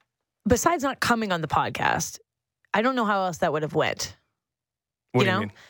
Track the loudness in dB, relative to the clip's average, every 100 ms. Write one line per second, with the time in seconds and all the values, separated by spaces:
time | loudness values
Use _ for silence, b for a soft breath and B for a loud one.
0 | _ _ _ _ 0 2 4 2 0 -2
1 | 0 0 0 -2 0 0 0 -2 -2 -2
2 | -4 -10 _ _ _ _ _ 0 0 0
3 | 0 0 0 0 0 0 -2 0 -2 -2
4 | -8 -10 _ _ _ _ _ _ _ _
5 | _ 0 2 0 -4 B